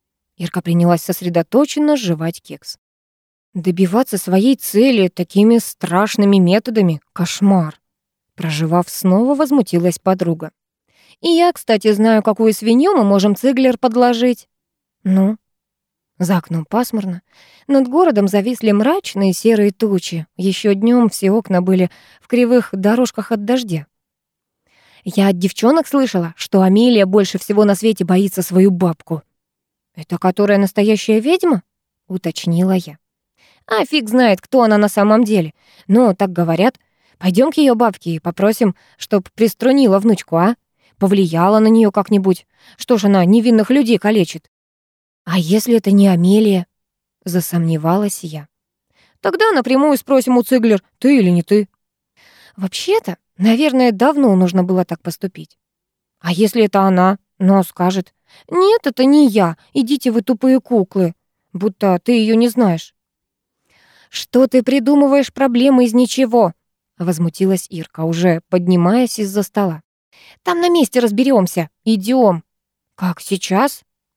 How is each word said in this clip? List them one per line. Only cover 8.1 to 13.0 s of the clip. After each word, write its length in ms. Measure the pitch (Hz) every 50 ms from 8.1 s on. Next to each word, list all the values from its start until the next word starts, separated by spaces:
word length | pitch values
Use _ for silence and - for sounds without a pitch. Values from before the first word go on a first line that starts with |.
| _ _ _ _ _ -
Прожевав, 500 | - 160 151 151 165 156 165 180 175 -
снова 460 | - - - 185 185 202 233 262 285
возмутилась 640 | 269 311 262 277 277 196 - - 170 170 180 170 -
подруга. 540 | - 190 190 185 180 170 165 160 165 156 - _ _ _ _ _ _ _ _ _ _ _ _ _
"И 80 | - 339
я, 220 | 339 330 349 349
кстати, 400 | 339 - - - 226 208 - 220
знаю, 300 | 208 202 214 226 226 214
какую 320 | 208 226 202 196 226 220 208
свинью 420 | - 214 220 233 247 294 381 415
мы 80 | 311